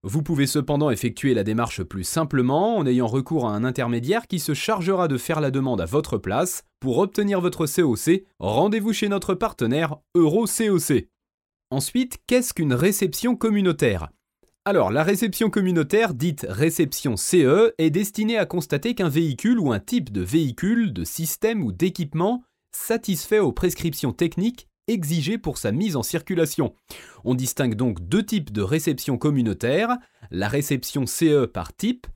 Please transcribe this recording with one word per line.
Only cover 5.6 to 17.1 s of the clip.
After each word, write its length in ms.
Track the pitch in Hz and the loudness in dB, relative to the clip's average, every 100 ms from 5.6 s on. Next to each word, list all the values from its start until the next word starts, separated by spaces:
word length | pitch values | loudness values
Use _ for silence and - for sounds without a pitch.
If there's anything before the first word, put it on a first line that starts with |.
| 135 113 | 0 -2
à 40 | 82 | 0
votre 320 | 131 - 117 | -2 0 -4
place. 460 | 92 110 180 - _ _ | -2 -2 -2 -6 _ _
Pour 200 | 135 120 | -2 2
obtenir 420 | 196 - 202 196 | 2 0 0 0
votre 240 | 175 - 160 | -2 -2 -2
C 160 | - | 2
O 160 | 160 107 | 2 2
C, 280 | - 190 - _ | 2 2 0 _
rendez-vous 540 | 92 110 190 220 208 | -2 2 2 2 -2
chez 160 | 208 208 | 0 0
notre 240 | 196 - | -2 -2
partenaire 640 | 185 226 - 117 139 160 151 _ 175 | -2 -2 -2 0 0 -2 -6 _ 4
Euro 320 | 160 180 220 | 4 4 0
C 220 | - 220 | 0 2
O 100 | 185 | 2
C. 300 | - 135 - _ _ _ _ _ _ | 2 0 0 _ _ _ _ _ _
Ensuite, 500 | 135 151 247 254 - - | -4 -2 -2 -2 -6 0
qu'est-ce 260 | 247 247 | 0 2
qu'une 200 | - 156 | -2 0
réception 600 | 123 175 202 185 - 240 240 | 2 2 2 -2 -2 -2 0
communautaire ? 720 | 226 208 190 151 135 92 80 _ _ _ _ _ - | 2 2 2 2 2 0 -6 _ _ _ _ _ 0
Alors, 220 | 196 98 | 2 4
la 140 | 120 | 2
réception 480 | 160 202 226 - 220 | 2 2 0 0 0
communautaire, 640 | 214 185 170 147 208 226 131 | 2 2 2 2 2 2 0
dite 320 | 165 147 - | -2 -2 -6
réception 680 | 95 156 160 147 - 143 | 0 0 2 -2 0 -4